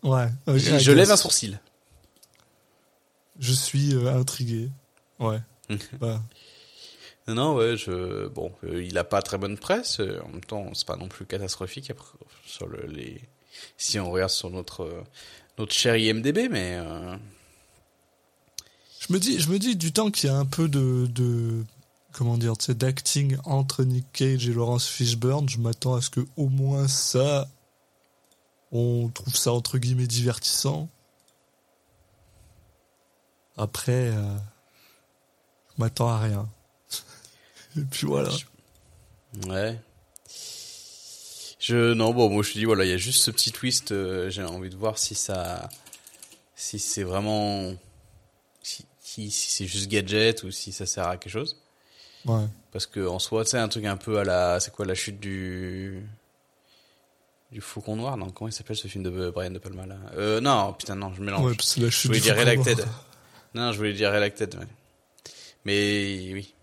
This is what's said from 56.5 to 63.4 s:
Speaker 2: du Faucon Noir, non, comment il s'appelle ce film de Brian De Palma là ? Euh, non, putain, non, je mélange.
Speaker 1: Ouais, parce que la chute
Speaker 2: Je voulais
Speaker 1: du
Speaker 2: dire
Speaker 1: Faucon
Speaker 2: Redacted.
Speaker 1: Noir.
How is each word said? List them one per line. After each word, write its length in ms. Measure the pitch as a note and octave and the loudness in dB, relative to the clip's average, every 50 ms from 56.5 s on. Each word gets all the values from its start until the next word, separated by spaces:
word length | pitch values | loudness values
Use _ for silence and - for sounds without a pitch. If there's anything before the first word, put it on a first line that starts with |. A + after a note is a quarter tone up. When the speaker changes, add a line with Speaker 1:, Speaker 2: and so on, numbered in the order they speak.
| _ _ _ _ _ _ _ _ _ _ _ _ _ _ _ _ _ _ _ _ | _ _ _ _ _ _ _ _ _ _ _ _ _ _ _ _ _ _ _ _
Speaker 2:
du 100 | B2 A2 | -16 -16
Faucon 340 | G2+ - - A#2 G#2 - G#2+ | -14 -12 -12 -12 -8 -6 -6
Noir, 200 | A2 A#2 C3+ C#3 A#2 | -4 -4 -4 -6 -6
non, 120 | F#2+ F#2+ | -8 -10
comment 180 | F#2 - G#2 A2+ | -10 -8 -10 -8
il 60 | G#2+ | -8
s'appelle 220 | - G2+ - G#2+ - | -10 -10 -8 -8 -8
ce 100 | - G2+ | -8 -8
film 160 | - G2 F#2+ | -8 -6 -6
de 260 | F#2 F2+ F#2 F2+ F2+ | -6 -4 -4 -4 -4
Brian 200 | F2 - F#2 F2+ | -4 -4 -6 -6
De 80 | F#2 F#2 | -6 -10
Palma 260 | - F#2+ F#2 F#2 F#2+ | -12 -12 -14 -12 -14
là ? 120 | F#2+ F#2+ F#2+ F#2+ G2+ - | -14 -14 -16 -16 -12 -6
Euh, 260 | - G2+ G#2 A2 A2+ | -4 0 0 2 2
non, 320 | A#2+ C#3+ C#3 A2+ G2 G2+ F#2 | 4 4 4 4 4 2 -2
putain, 220 | - - - G2+ | -8 -8 -8 -6
non, 180 | G2 G2+ F#2+ F#2+ | -6 -6 -8 -8
je 80 | F#2 | -6
mélange. 240 | G2+ G2+ G2 G2 C#3 | -4 -2 0 2 2
Speaker 1:
Ouais, 100 | B2+ A#2+ | 2 2
parce 200 | A2 - - - | 0 0 0 2
que 60 | - | 2
la 80 | A#2+ A#2 | 2 2
chute 140 | A#2 - - | 2 2 2
Speaker 2:
Je 40 | C3 | 4
voulais 120 | A#2 A2 | 4 4
Speaker 1:
du 40 | G2+ | 6
Speaker 2:
dire 120 | - G#2+ | 4 6
Speaker 1:
Faucon 140 | G#2 A#2+ A#2+ | 6 6 6
Speaker 2:
Redacted. 260 | A#2+ B2+ C3 B2+ A#2 - - | 6 6 4 4 2 2 0
Speaker 1:
Noir. 200 | A2+ A2 - - - - - - - _ - | -4 -6 -10 -14 -20 -20 -20 -20 -20 _ -20